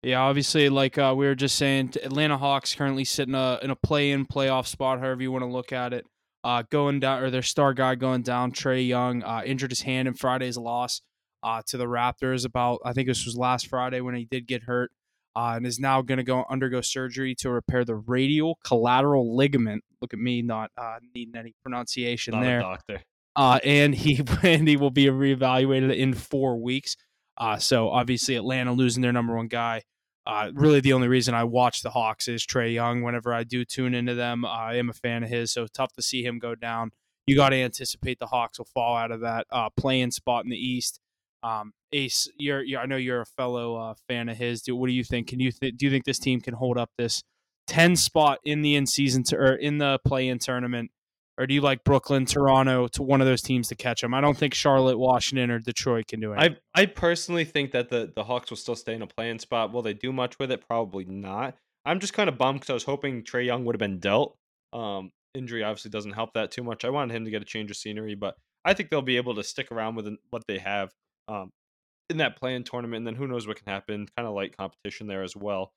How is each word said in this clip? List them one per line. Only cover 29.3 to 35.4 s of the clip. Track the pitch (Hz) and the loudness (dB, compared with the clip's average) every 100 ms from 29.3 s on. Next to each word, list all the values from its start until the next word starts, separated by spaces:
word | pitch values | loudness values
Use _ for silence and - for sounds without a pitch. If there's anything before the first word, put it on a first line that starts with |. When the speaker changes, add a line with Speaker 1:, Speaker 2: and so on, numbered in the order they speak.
| 117 | -2
Speaker 1:
one | 113 | -4
guy. | 120 117 113 _ _ _ _ - | -4 -4 -6 _ _ _ _ -6
Uh, | 107 104 139 | -4 -4 4
really | 151 147 | 6 8
the | 135 | 6
only | 131 123 | 4 4
reason | 127 120 117 | 4 4 0
I | |
watch | 117 120 123 - | 2 2 2 0
the | 117 | -4
Hawks | 123 110 107 - | -2 -2 -2 -6
is | 117 | -4
Trae | - 131 117 | -2 -2 0
Young. | 117 120 120 | 0 0 -2
Whenever | 120 120 120 | -2 -4 -2
I | 117 | -4
do | 117 123 | -2 -4
tune | 120 - 127 | -4 -2 -2
into | 123 120 120 | 0 -2 -2
them, | 120 120 | -2 -4
uh, | 117 | -4
I | 113 113 120 | -6 -4 -4
am | 120 | -4
a | |
fan | 113 120 117 | -6 -4 -4
of | 117 | -4
his, | 120 | -4